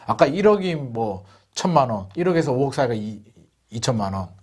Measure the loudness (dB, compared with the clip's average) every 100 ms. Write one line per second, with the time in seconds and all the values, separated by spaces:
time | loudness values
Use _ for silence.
0 | -8 2 4 6 4 4 0 -4 -6 -4
1 | -4 -4 -12 -20 _ -4 2 2 2 -2
2 | -6 -4 0 2 0 0 0 0 0 0
3 | -6 -10 -18 -20 _ _ _ -4 -2 0
4 | -2 -4 -8 -10